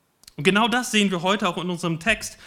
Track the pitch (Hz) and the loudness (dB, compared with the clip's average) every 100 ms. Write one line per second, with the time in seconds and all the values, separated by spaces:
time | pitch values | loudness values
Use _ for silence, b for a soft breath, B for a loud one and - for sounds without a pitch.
0 | _ _ - - 147 196 226 240 247 214 | _ _ -16 -2 2 4 2 0 0 2
1 | 202 180 185 202 190 175 175 170 175 160 | 2 2 0 0 0 -2 -4 -4 -4 -2
2 | 226 214 - - | -2 -2 -4 -14